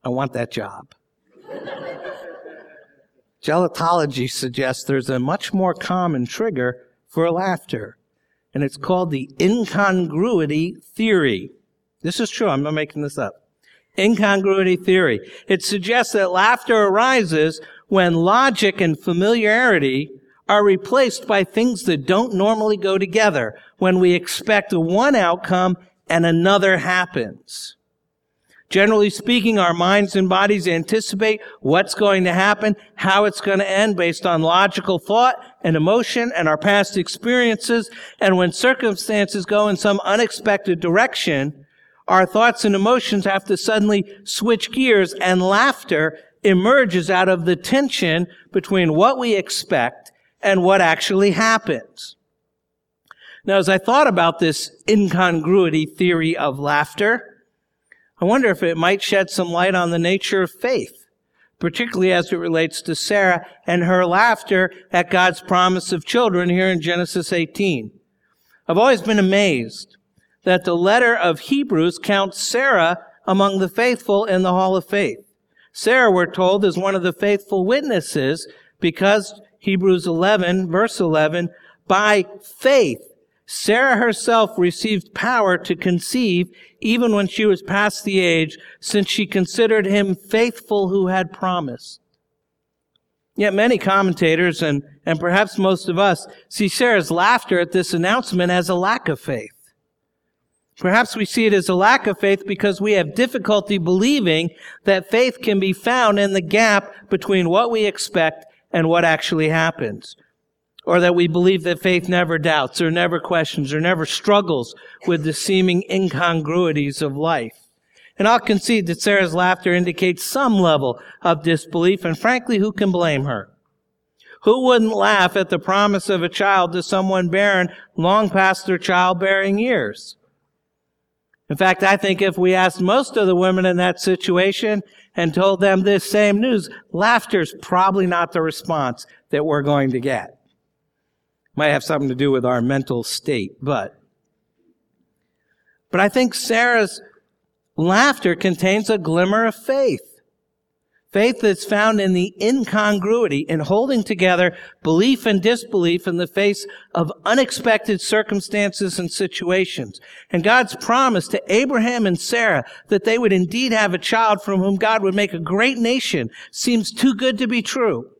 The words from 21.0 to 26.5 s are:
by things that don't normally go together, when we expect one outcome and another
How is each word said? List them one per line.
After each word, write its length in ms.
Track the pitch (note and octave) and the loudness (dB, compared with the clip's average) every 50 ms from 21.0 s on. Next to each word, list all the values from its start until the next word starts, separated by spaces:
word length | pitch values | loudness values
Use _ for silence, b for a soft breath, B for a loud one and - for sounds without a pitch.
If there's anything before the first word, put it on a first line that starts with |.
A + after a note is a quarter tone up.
| C4 A#3 - - - - | 2 2 -2 -8 -4 0
by 160 | G#3+ G3 F#3 | 0 0 0
things 400 | - - A3 A#3 B3+ A#3+ F3+ - | 0 0 0 0 0 -2 -2 -2
that 220 | - E3+ D3+ C3 | -2 -2 -2 0
don't 280 | - F#3 G3+ A#3+ B3 G#3 | 0 0 0 0 0 0
normally 420 | F#3 G3 G#3+ A3+ G#3+ G#3+ G#3+ G#3+ | 0 2 2 0 0 0 -2 -2
go 220 | G3 F3+ G3 F#3+ F#3+ | 0 0 -2 0 0
together, 560 | G3 F#3 E3 A3 A3 G#3 D#3+ C3+ A#2 G#2+ B B B B B | -2 0 0 2 2 2 2 0 -4 -4 B B B B B
when 240 | B F#3+ F#3 F#3 F#3 | B 0 2 4 4
we 140 | F#3 F3+ F3 | 4 4 4
expect 580 | F3 F3 - - - - - G#3+ G3+ G3+ - | 2 -2 -6 -10 -8 -2 0 0 0 0 0
one 420 | G#3 E3+ E3 E3 F3+ G#3 B3 C#4+ C#4 | -2 -2 0 0 2 2 2 2 2
outcome 640 | A3+ F#3+ E3+ E3+ F3 - - F#3 F3+ F#3 F#3 F3+ - b b b b _ _ | 2 2 2 0 -2 -2 -2 0 0 2 0 -2 -4 b b b b _ _
and 180 | E3 E3+ E3+ | 0 2 2
another 520 | E3+ E3 E3 E3+ F#3+ | 2 2 2 4 4